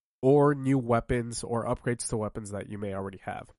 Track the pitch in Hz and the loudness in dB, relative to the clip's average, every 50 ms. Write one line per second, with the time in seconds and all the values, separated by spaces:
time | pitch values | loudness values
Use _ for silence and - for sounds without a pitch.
0 | _ _ _ _ 127 131 143 147 143 147 147 139 131 131 139 135 117 117 117 117 | _ _ _ _ 4 6 6 8 6 6 4 2 2 2 2 2 2 2 2 2
1 | 113 - 127 120 117 120 117 - - - 117 113 107 113 127 - - 135 120 - | 2 0 -2 -2 -2 -4 -8 -8 -6 -4 -4 -4 -2 -2 -4 -2 -2 -4 -4 -4
2 | - - 123 110 107 101 - 117 107 98 101 98 - - 104 98 104 101 95 98 | -4 -4 -4 -4 -4 -4 -6 -8 -10 -8 -8 -8 -8 -8 -8 -8 -6 -6 -6 -6
3 | 98 98 98 90 - 107 90 - - - _ | -8 -8 -10 -10 -10 -10 -10 -10 -12 -16 _